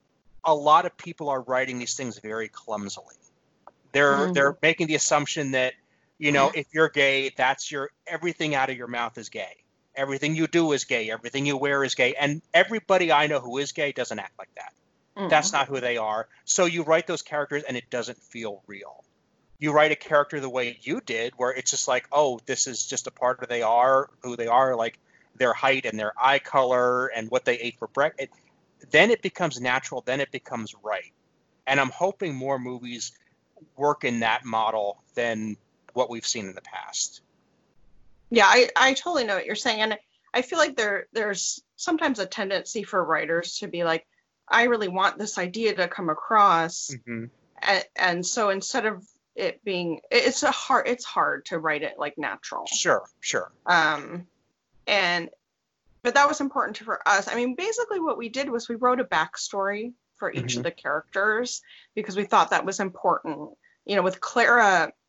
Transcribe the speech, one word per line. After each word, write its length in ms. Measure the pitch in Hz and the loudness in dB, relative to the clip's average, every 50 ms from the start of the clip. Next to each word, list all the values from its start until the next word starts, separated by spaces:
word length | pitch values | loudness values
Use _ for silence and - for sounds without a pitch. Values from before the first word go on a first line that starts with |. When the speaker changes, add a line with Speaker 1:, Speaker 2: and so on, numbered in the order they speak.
| _ _ _ _ _ _ - - - | _ _ _ _ _ _ -14 -2 0
Speaker 1:
a 100 | 160 156 | 2 2
lot 320 | 147 143 151 151 170 185 | 4 6 6 6 6 6
of 100 | 175 - | 2 -4
people 320 | - - 175 165 - 160 143 | -10 -14 -14 -12 -8 -4 -4
are 120 | 135 131 120 | -4 -4 -2
writing 360 | 127 127 127 131 131 123 123 | -2 -2 -2 -2 -2 -4 -6
these 160 | 120 - - | -6 -6 -6
things 240 | - 135 120 107 - | -6 -8 -8 -10 -10
very 300 | - 107 110 113 110 104 | -10 -8 -8 -8 -8 -10
clumsily. 680 | - - - - 110 104 101 98 - - - - _ _ _ _ _ _ _ _ _ _ _ - - _ _ _ - | -12 -16 -10 -8 -8 -8 -6 -8 -12 -14 -16 -20 _ _ _ _ _ _ _ _ _ _ _ -20 -20 _ _ _ 2
They're, 240 | 139 147 143 139 | 4 4 4 4
Speaker 2:
Mm. 180 | 143 143 185 180 | 4 2 2 2
Speaker 1:
they're 240 | 143 139 139 - - - | 4 2 2 2 2 2
making 240 | 160 160 - 175 | 2 2 2 0
the 80 | 156 156 | 0 0
assumption 580 | 143 - - 156 147 143 - - 165 143 135 135 | 0 2 2 2 2 0 0 -4 -4 -4 -2 0
that, 220 | 131 127 127 - _ _ _ _ _ _ _ _ | 0 0 0 -2 _ _ _ _ _ _ _ _
you 160 | - 151 147 143 | -4 0 2 4
know, 180 | 139 135 147 - | 4 4 2 2
Speaker 2:
Yeah. 60 | 160 | -2
Speaker 1:
if 60 | 143 - - | -8 -2 2
you're 160 | 156 160 151 | 2 2 4
gay, 400 | - 147 139 135 135 135 135 135 - | 4 4 2 4 2 2 -2 -2 -2
that's 340 | - 131 131 135 - - - | 0 0 0 0 -2 -6 -8
your, 200 | 151 139 135 147 _ _ _ | -8 -8 -8 -8 _ _ _
everything 480 | - 175 156 165 175 160 - 165 151 147 | -10 -8 -6 -4 -4 -4 -2 -2 -2 0
out 160 | 135 131 135 | 0 0 -2
of 60 | 127 | -2
your 100 | 120 123 | -6 -10
mouth 320 | 120 123 120 117 113 - 120 | -8 -6 -4 -4 -6 -6 -10
is 100 | 107 - | -14 -12
gay. 280 | - 110 95 90 - _ _ _ _ _ _ _ - | -10 -10 -10 -10 -12 _ _ _ _ _ _ _ -8
Everything 400 | 135 139 139 139 139 147 147 160 | -6 -4 -4 -2 -2 -2 0 0
you 100 | 160 160 | 0 0
do 260 | 156 - 170 165 156 143 | 2 2 2 4 4 2
is 120 | 131 - | 0 0
gay. 260 | - 131 117 113 110 | -2 -2 -2 -2 -2
Everything 340 | 110 113 - 117 - 139 139 | -6 -6 -6 -6 -4 -2 -2
you 120 | 143 143 | -2 -2
wear 280 | 131 143 143 143 139 139 | 0 0 0 0 0 0
is 100 | 127 - | 0 0
gay. 200 | - 127 123 139 | 2 0 0 0
And 260 | - 143 143 147 160 - _ - | 0 -2 -2 -2 -4 -4 _ 2
everybody 580 | 170 185 - 226 214 - - 190 185 180 165 151 | 2 2 2 -2 -6 -2 0 2 2 4 4 4
I 140 | 147 151 | 4 4
know 140 | 151 151 135 | 2 0 -2
who 180 | 123 123 120 135 | -4 -4 -6 -6
is 140 | 143 139 - | -6 -6 -4
gay 200 | 165 147 143 131 | -4 -4 -4 -4
doesn't 260 | 131 120 - 113 104 | -6 -6 -6 -8 -10
act 200 | 98 - _ - | -10 -12 _ -20
like 160 | 95 - _ | -20 -20 _
that. 180 | - 95 - - _ _ _ _ _ _ _ - | -20 -20 -20 -20 _ _ _ _ _ _ _ -12
Speaker 2:
Mm. 120 | - 196 170 | -8 -2 2
Speaker 1:
That's 240 | 160 151 151 147 - | 2 2 2 2 0
not 160 | 143 135 135 | -2 -2 -2
who 120 | 139 131 | -4 -4
they 160 | 120 123 120 113 | -4 -4 -2 -2
are. 300 | 110 107 107 110 113 - _ _ _ | -2 -2 -4 -4 -6 -8 _ _ _
So 200 | - - - 185 | -2 0 2 2
you 200 | 175 170 170 160 | 2 0 0 0
write 220 | 147 160 170 170 | 2 2 2 2
those 160 | - 175 143 - | 0 -6 -6 -8
characters 420 | - 156 147 143 - 143 147 151 | -6 -6 -6 -4 -4 -6 -6 -6
and 120 | 131 127 | -6 -8
it 140 | 120 117 - | -8 -8 -6
doesn't 320 | - 123 110 117 120 - _ | -6 -6 -6 -8 -10 -16 _
feel 400 | _ - 117 113 107 101 98 _ | _ -14 -10 -10 -10 -10 -12 _
real. 380 | - 101 98 101 73 - - _ _ _ _ _ _ _ _ _ _ - - | -18 -18 -18 -18 -18 -20 -20 _ _ _ _ _ _ _ _ _ _ -10 -6
You 140 | 147 151 147 | -2 2 6
write 180 | 151 151 156 151 | 6 6 6 4
a 40 | |
character 420 | - - - 160 147 143 - 160 147 | 0 -2 0 2 2 2 2 -2 -6
the 80 | 135 131 | -6 -4
way 300 | 123 127 123 120 120 - | -4 -4 -4 -4 -6 -8
you 200 | - 127 165 262 | -8 -6 -6 -6
did, 340 | - - 113 113 117 123 - | -6 -6 -4 -4 -4 -6 -4
where 140 | - 123 123 | -4 -4 -2
it's 220 | 131 131 123 - - | -2 -4 -4 -4 -4
just 160 | 120 - - | -2 -2 0
like, 180 | 127 127 - - 139 | 0 -2 -2 0 2
"Oh, 260 | 147 151 135 123 113 - | 2 2 2 0 -4 -6
this 200 | - 127 - - 135 | -4 -4 -2 -2 -4
is 180 | 120 104 - | -4 -6 -8
just 220 | - 135 123 - - | -6 -6 -8 -8 -8
a 20 | |
part 320 | - - 127 127 123 - 127 | -6 -2 -2 -2 -2 -2 -4
of 60 | - | -6
they 140 | 120 120 113 | -4 -2 0
are, 460 | 110 117 120 123 135 135 135 139 - _ _ | 2 4 4 6 6 6 4 2 0 _ _
who 160 | - 123 120 | -10 -8 -6
they 100 | 120 117 | -4 0
are, 300 | 113 117 127 131 131 127 | 4 4 6 6 4 2
like, 220 | 113 113 117 - - _ _ _ _ _ _ _ | 0 -2 -4 -6 -10 _ _ _ _ _ _ _
their 180 | - 131 120 110 | 2 2 2 2
height 320 | - - 135 135 131 131 | 2 2 2 2 2 0
and 140 | 117 110 107 | -4 -4 -4
their 140 | 107 107 - | -4 -4 -2
eye 220 | 120 123 135 139 135 | 2 2 4 4 2
color 720 | - - - 139 131 123 127 123 123 123 123 127 127 127 | 0 0 2 2 4 4 4 4 2 2 2 0 -2 -4
and 200 | 110 117 110 113 | -4 -6 -4 -2
what 160 | 120 127 - | -2 0 0
they 140 | 131 120 117 | 0 0 0
ate 200 | 117 120 - _ | -2 -8 -8 _
for 100 | 117 107 | -12 -4
breakfast." 420 | - 135 143 160 - - 135 - _ _ _ _ _ _ _ _ _ _ - - | 0 0 0 0 0 -4 -10 -12 _ _ _ _ _ _ _ _ _ _ -4 4
Then 200 | - 151 190 226 | 6 6 6 6
it 100 | 240 - | 4 0
becomes 400 | - 185 - - 180 156 131 123 | -2 -4 -4 -2 -4 -4 -4 -4
natural. 420 | 123 127 123 135 - - 143 127 - | -2 0 0 0 -2 -4 -8 -8 -4
Then 180 | - 127 143 | -4 -2 -2
it 100 | 139 - | -2 -4
becomes 460 | - 123 - - 127 113 110 104 95 98 - | -6 -10 -10 -8 -8 -8 -8 -10 -12 _ -6
right. 300 | 107 104 92 - - _ _ _ _ _ _ _ _ _ _ _ | -6 -4 -4 -6 -10 _ _ _ _ _ _ _ _ _ _ _
And 140 | 135 139 139 | 0 2 2
I'm 100 | 135 127 | 2 0
hoping 460 | - - 175 196 202 - 202 170 139 | -2 -2 -2 -2 -2 -4 -6 -8 -6
more 240 | 131 131 139 139 127 | -6 -4 -4 -4 -4
movies 500 | 123 127 127 120 123 123 120 113 104 - - _ _ _ _ _ _ _ _ _ - _ _ | -6 -8 -10 -12 -12 -12 -12 -10 -12 -14 -14 _ _ _ _ _ _ _ _ _ -20 _ _
work 280 | - 143 147 147 - - | 0 0 0 0 0 0
in 160 | 127 120 117 | -2 0 0
that 240 | 117 110 113 131 135 | 2 2 0 0 -2
model 580 | 123 113 110 110 110 110 110 101 101 98 - _ _ _ | -2 -2 0 0 0 0 0 -2 -2 -4 -8 _ _ _
than 420 | 127 120 117 113 110 110 110 104 - _ _ _ _ _ _ - | -4 -2 -2 -2 -4 -4 -8 -8 -10 _ _ _ _ _ _ -2
what 160 | 120 127 117 | -2 -2 -2
we've 180 | 117 113 - | -4 -6 -6
seen 200 | - - 117 101 | -6 -6 -6 -8
in 80 | 95 92 | -10 -12
the 60 | 95 - | -16 -16
past. 580 | - - 92 - - - - - - - - _ _ _ _ _ _ _ _ _ _ _ _ _ _ - - - - - _ _ - | -16 -14 -14 -14 -10 -8 -8 -8 -8 -10 -14 _ _ _ _ _ _ _ _ _ _ _ _ _ _ -20 -20 -20 -20 -20 _ _ 0
Speaker 2:
Yeah, 160 | 233 240 - | 4 6 8
I, 220 | 196 208 247 247 - - | 8 8 8 6 6 4
I 180 | - 254 269 269 | 4 4 4 2
totally 300 | 262 - 349 349 285 233 | 0 -2 -2 -2 0 0
know 120 | 214 196 | 0 -2
what 100 | 185 - | -2 -2
you're 100 | - 214 | -4 -6
saying. 240 | 214 - 247 220 214 | -4 -2 -2 0 0
And 180 | 220 220 208 - _ _ _ _ _ _ - | 0 -2 -2 -4 _ _ _ _ _ _ -4
I 100 | 247 254 | -4 -2
feel 160 | - 349 330 | 0 0 0
like 180 | 302 294 269 | 0 2 0
there, 320 | 247 220 208 202 185 - - - | 0 -2 0 -2 -4 -6 -6 -4
there's 500 | 226 208 202 196 185 - - - - - _ _ | -4 -2 -2 -2 -4 -4 -6 -6 -8 -12 _ _
sometimes 420 | - - 359 330 311 330 294 254 214 | -10 -4 -2 -2 0 0 0 0 -2
a 80 | 190 | -4
tendency 560 | 185 - 226 202 196 202 180 - - - 226 202 | -6 -6 -6 -4 -2 -2 -4 -4 -6 -8 -8 -6
for 180 | - - 185 170 | -2 0 0 0
writers 560 | 151 160 151 156 151 165 170 170 - - - | 2 0 0 0 0 -2 -2 -2 -4 -8 -8
to 100 | 214 175 | -8 -6
be 140 | - 170 170 | -4 -2 0
like, 220 | 165 160 165 - _ _ _ _ _ _ _ _ | 0 0 0 -4 _ _ _ _ _ _ _ _
"I 180 | - - - 240 | 0 2 4 4
really 240 | 247 240 220 214 185 | 4 2 0 0 -2
want 300 | 180 185 190 - - - | 0 0 0 0 0 -2
this 200 | 214 - - 196 | -8 -8 -6 -6
idea 360 | 180 185 180 220 226 214 202 | -6 -4 -4 -2 -2 0 0
to 140 | 190 180 170 | 0 -2 -2
come 220 | - - 185 160 | -4 -4 -4 -4
across." 800 | 156 - - - 226 214 202 196 170 165 160 170 - - - - | -4 -4 -2 2 6 6 8 8 6 4 2 0 -4 -8 -10 -10
Speaker 1:
Mm-hmm. 340 | 139 117 - 120 117 113 117 123 - _ _ _ _ - - | -12 -12 -12 -10 -10 -8 -10 -12 -14 _ _ _ _ -4 0
Speaker 2:
A-, 220 | - 196 185 - - - | 0 0 0 0 -4 -4
and 280 | - - 180 175 175 180 | -2 0 0 0 0 -2
so 260 | 180 - 247 214 202 | -4 -2 0 0 0
instead 360 | 196 190 185 - - 262 208 | 0 0 -4 -4 -2 -2 0
of 180 | 220 202 185 - _ _ _ _ _ - | -2 -2 -6 -10 _ _ _ _ _ -8
it 300 | - 196 170 - - - | -6 -4 -4 -4 -6 -6
being, 360 | 202 190 175 175 170 160 - - - | -6 -4 -2 -2 -4 -6 -6 -4 0
it, 160 | - 240 - | 2 2 4
it's 160 | 240 240 - 294 | 2 2 2 2
a 80 | 269 | 0
hard, 380 | 254 - - - 262 233 - 233 | 0 0 0 2 2 2 2 0
it's 160 | 247 247 - | -2 -4 -6
hard 420 | - - 185 156 151 147 139 - | -4 -2 0 0 0 0 -4 -6
to 120 | - 185 165 | -6 -6 -4
write 240 | 156 160 151 147 156 | -2 -2 -2 -2 -4
it, 120 | - - - | -6 -6 -6
like, 200 | 143 147 - - | -8 -8 -6 -6
natural. 480 | 147 117 - - - - - - - | -6 -6 -6 -8 -10 -10 -8 -8 -6
Speaker 1:
Sure, 420 | - - - - 175 127 98 95 - _ _ | -6 -4 0 2 2 2 2 0 -4 _ _
sure. 300 | - - - 113 90 - - _ - | -6 -4 -2 -2 -4 -6 -10 _ 0
Speaker 2:
Um, 600 | - 180 170 160 156 151 147 143 - 170 180 180 - _ _ _ _ _ _ _ _ _ _ _ | 2 4 4 4 2 0 -2 -6 -10 -12 -12 -12 -14 _ _ _ _ _ _ _ _ _ _ _
and, 440 | - 208 196 185 175 175 175 165 - - _ _ _ _ _ _ _ _ _ _ _ _ _ - | 0 0 2 2 2 0 -2 -4 -6 -12 _ _ _ _ _ _ _ _ _ _ _ _ _ -2
but 120 | 240 233 | 2 4
that 140 | 285 285 285 | 6 6 4
was 120 | 302 - | 4 0
important 360 | 277 269 - 262 - - 214 | -4 -2 -2 -2 -2 -2 -4
to, 80 | - 214 | -8 -8
for 160 | 226 220 - - - | -6 -6 -2 2 2
us. 200 | 208 196 196 233 | 2 2 2 0
I 60 | - | -2
mean, 200 | 233 240 254 247 | -2 -2 -2 -2
basically 460 | 349 359 440 440 480 480 - 415 370 | -4 -4 -4 -2 -2 -4 -4 -4 -2
what 180 | 330 311 240 - | -2 -2 -2 -4
we 100 | 240 220 | -6 -6
did 220 | 226 262 277 262 | -4 -4 -4 -2
was 180 | 233 233 226 - | -4 -4 -4 -6
we 60 | 233 | -4
wrote 260 | 220 247 247 254 247 | 0 2 2 2 2
a 40 | 247 | 0
backstory 880 | - 180 160 160 - - - - - - 196 190 196 208 208 220 247 240 _ _ _ _ | 0 0 0 0 -2 -4 -10 -10 -6 -4 -2 -2 -2 -2 -4 -6 -10 -12 _ _ _ _
for 160 | - 208 180 - | -8 -6 -6 -4
each 100 | - 120 | -4 -4
Speaker 1:
Mm-hmm. 160 | 123 123 120 | -4 -4 -4
Speaker 2:
of 60 | 127 | -4
the 60 | 170 175 | -6 -6
characters 880 | - - 135 143 156 - _ - 196 196 214 214 226 247 247 - - - - - - - _ - | -6 -6 -4 -4 -4 -6 _ -4 0 0 0 0 0 -2 -4 -6 -10 -14 -18 -20 -20 -20 _ -8
because 220 | 220 214 - 180 | -8 -6 -4 -4
we 80 | 202 202 | -4 -2
thought 260 | 196 233 196 165 - | 2 4 4 4 4
that 160 | 190 170 - | 2 0 0
was 140 | 190 190 - | -2 -4 -4
important. 720 | 202 185 180 - - 185 165 - - 160 151 143 151 - - _ _ _ _ _ _ | -4 -6 -6 -2 0 0 0 0 -2 -6 -8 -8 -10 -14 -16 _ _ _ _ _ _
You 80 | - 202 | -2 0
know, 80 | 196 180 | 2 2
with 180 | 190 185 - | 0 0 -4
Clara, 720 | - - - 240 233 247 240 240 226 196 185 170 160 - - _ _ | -6 -2 0 2 4 6 6 6 6 6 6 4 2 0 -4 _ _